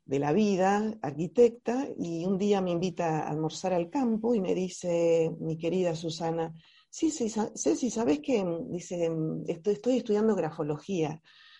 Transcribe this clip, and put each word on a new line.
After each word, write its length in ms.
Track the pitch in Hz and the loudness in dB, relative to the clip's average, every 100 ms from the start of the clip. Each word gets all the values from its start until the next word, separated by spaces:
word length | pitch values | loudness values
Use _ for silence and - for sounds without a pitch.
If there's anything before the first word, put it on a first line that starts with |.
de 140 | - 139 | -4 0
la 120 | 143 | 2
vida, 640 | 165 208 190 190 202 220 220 | 2 4 4 4 2 0 -4
arquitecta, 880 | - 139 175 - 240 233 - 247 285 - | -6 -4 -2 6 6 4 -4 -2 -4 -4
y 260 | 170 165 175 | -6 -4 -2
un 120 | 190 | 0
día 220 | 202 202 | 2 2
me 100 | 185 | 2
invita 500 | 175 185 175 170 156 | 0 -2 -2 -2 0
a 80 | - | -2
almorzar 440 | 156 160 - 185 | -2 -4 -2 -2
al 180 | 180 170 | 0 0
campo 440 | 285 247 220 226 | -2 0 0 2
y 60 | 240 | 0
me 140 | 180 | 2
dice, 800 | 180 185 - 180 170 170 165 165 160 | 0 -2 -4 -2 2 4 4 2 0
Mi 180 | 160 160 | -4 -2
querida 380 | 165 185 175 165 | 0 0 0 0
Susana, 580 | 170 160 165 165 165 - - _ _ | -4 -4 -2 -2 -4 -6 -20 _ _
"Sí, 180 | - 320 | -2 -2
sí, 200 | - 226 | 0 -2
sa-, 220 | 214 214 - | 0 -4 -2
Ceci, 340 | - 320 247 | 0 0 0
¿sabés 300 | 220 240 294 | 0 0 0
qué?", 240 | - 240 180 170 - | 2 0 0 -4 -6
dice, 420 | 180 - 175 170 165 160 165 160 | -8 -6 -2 0 0 -2 -4 -6
"estoy, 260 | 170 208 | -4 -2
estoy 240 | 208 240 254 | 0 2 0
estudiando 400 | 247 208 220 196 | 2 2 2 2
grafología". 840 | 160 - 151 151 - 190 156 156 - - - - | -2 -2 -4 -4 -2 -2 0 -2 -12 -20 -20 -20